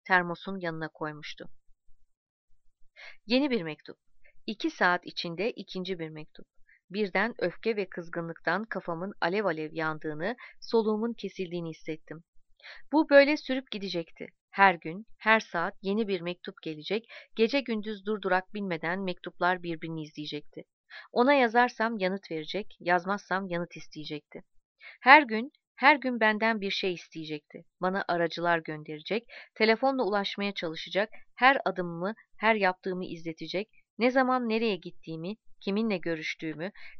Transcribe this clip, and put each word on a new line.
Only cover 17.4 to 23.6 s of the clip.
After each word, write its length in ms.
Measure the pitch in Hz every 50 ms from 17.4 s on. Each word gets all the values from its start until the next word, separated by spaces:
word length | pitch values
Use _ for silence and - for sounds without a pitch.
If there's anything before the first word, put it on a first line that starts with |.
| 226 220 269 285
gündüz 460 | 233 254 226 214 202 220 214 196 190
durdurak 480 | 208 214 196 196 190 185 185 180 - -
bilmeden 460 | 208 202 190 170 156 - 165 180 196
mektuplar 600 | 196 185 175 - - 175 - - 180 175 180 175
birbirini 400 | 175 170 165 160 170 160 165 160
izleyecekti. 640 | 151 151 - 151 151 151 147 147 - - - - - _ _ _ _ _ - - - -
Ona 220 | - 233 247 277 285
yazarsam 640 | 277 247 226 220 240 247 240 - - 220 233 233 202
yanıt 320 | 185 185 196 196 - -
verecek, 460 | 170 156 156 - - 190 214 - - _
yazmazsam 680 | 170 170 180 175 175 185 202 196 - - 180 190 196
yanıt 300 | 180 175 170